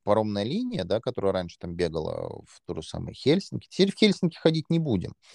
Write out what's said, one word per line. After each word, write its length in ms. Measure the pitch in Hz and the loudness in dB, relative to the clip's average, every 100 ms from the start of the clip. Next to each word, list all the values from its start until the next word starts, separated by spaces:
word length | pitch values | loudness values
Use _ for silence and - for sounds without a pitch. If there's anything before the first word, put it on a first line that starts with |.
паромная 400 | - 104 107 101 | 2 2 2 -2
линия, 400 | 107 190 254 233 | -2 -4 -4 -4
да, 160 | 87 104 | -2 -2
которая 320 | 127 110 98 | -2 -2 0
раньше 260 | 92 87 - | 0 -4 -10
там 140 | 85 87 | -8 -4
бегала 680 | 85 78 78 50 50 50 - | -2 -2 -4 -6 -8 -12 -18
в 120 | - - | -16 -10
ту 100 | 82 | -10
же 60 | |
самую 320 | 80 - 87 | -8 -8 -10
Хельсинки. 540 | - 127 185 - 131 - | -2 2 2 0 -10 -4
Теперь 220 | - 196 | 0 0
в 40 | - | 4
Хельсинки 380 | 214 180 175 - | 4 4 -2 2
ходить 320 | 165 160 - | 2 2 2
не 80 | 165 | 0
будем. 340 | 156 98 - - _ | 2 0 -2 -10 _